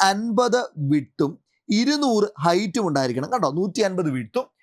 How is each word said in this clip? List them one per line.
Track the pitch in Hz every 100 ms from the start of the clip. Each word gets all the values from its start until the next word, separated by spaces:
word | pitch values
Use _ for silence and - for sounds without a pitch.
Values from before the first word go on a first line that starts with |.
| 190
അൻപത് | 196 226 220 247 247 240 - 143
width-ഉം | 147 131 - 147 - _ _ - 208
ഇരുന്നൂറ് | 247 294 285 220 208 -
height-ഉം | 160 175 208 196 196
ഉണ്ടായിരിക്കണം | 139 131 123 143
കേട്ടോ. | 254 156 147
നൂറ്റി | 196 170 202
അൻപത് | 185 160 131
width-ഉം | 117 240 262 _